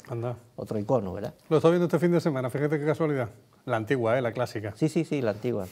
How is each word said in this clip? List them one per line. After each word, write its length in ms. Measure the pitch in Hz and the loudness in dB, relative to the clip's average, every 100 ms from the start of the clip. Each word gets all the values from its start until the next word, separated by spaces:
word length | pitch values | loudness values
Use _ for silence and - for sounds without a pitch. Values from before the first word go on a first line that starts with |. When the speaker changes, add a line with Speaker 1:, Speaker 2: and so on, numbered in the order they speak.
| - | -10
Speaker 1:
Anda. 280 | 120 120 - - - | -8 -6 -8 -14 -12
Speaker 2:
Otro 240 | 107 110 | -6 -4
icono, 320 | 107 131 95 | 0 0 0
¿verdad? 220 | 92 120 - - | -6 -8 -12 0
Speaker 1:
Lo 100 | 156 | 4
estoy 120 | 165 | 6
viendo 160 | 175 175 | 4 2
este 140 | 160 | 2
fin 100 | 175 | 2
de 100 | 170 | 2
semana, 300 | 170 131 127 | 2 -2 -4
fíjate 300 | 139 147 151 | -2 0 0
qué 40 | |
casualidad. 460 | 151 156 160 139 107 - _ _ | 0 0 0 0 -4 -8 _ _
La 120 | - 117 | -4 -2
antigua, 420 | 107 135 113 127 | 0 0 2 2
¿eh? 40 | |
La 100 | 117 | 0
clásica. 400 | 113 120 110 104 | -2 -4 -4 -8
Speaker 2:
Sí, 140 | - 156 | -2 0
sí, 160 | 165 | 0
sí, 180 | 156 147 | 0 0
la 80 | 113 | 0
antigua. 360 | 101 123 104 90 | 0 -2 -2 -4